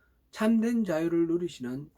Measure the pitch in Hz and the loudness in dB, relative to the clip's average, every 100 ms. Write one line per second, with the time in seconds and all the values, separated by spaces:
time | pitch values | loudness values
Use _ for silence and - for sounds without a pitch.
0 | _ _ _ - 220 226 226 233 202 156 | _ _ _ -2 2 2 2 0 0 0
1 | 165 170 170 170 175 - 123 131 151 | 0 2 2 0 -2 -6 -8 -8 -12